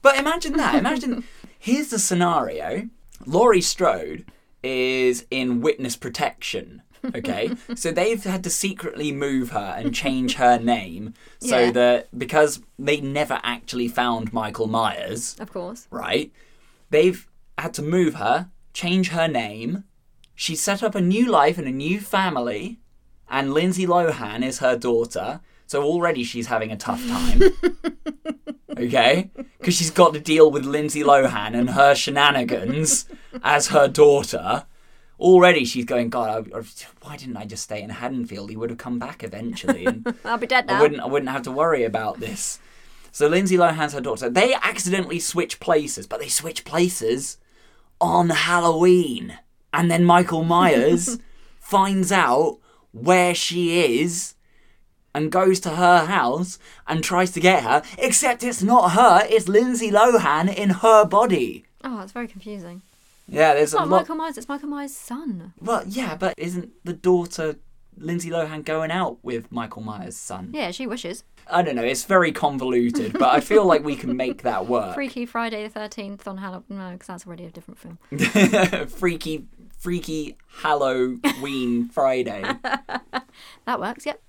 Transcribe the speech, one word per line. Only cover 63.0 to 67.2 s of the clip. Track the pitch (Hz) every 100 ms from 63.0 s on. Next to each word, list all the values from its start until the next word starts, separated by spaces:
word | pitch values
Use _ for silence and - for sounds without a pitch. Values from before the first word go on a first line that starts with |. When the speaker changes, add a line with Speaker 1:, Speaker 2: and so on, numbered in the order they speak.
| _ _ -
Speaker 1:
Yeah, | 147 156
there's | 143 151
Speaker 2:
It's |
Speaker 1:
a | 156
Speaker 2:
not | 330
Speaker 1:
lot. | 185
Speaker 2:
Michael | - 320
Myers, | 320 -
it's | 247
Michael | 285 294
Myers' | 285 285 277
son. | - 247 311 185 165 -
Speaker 1:
Well, | 175 220 -
yeah, | 208 254 156
but | 190 -
isn't | 175 180 240 _
the | 175
daughter | 170 180 180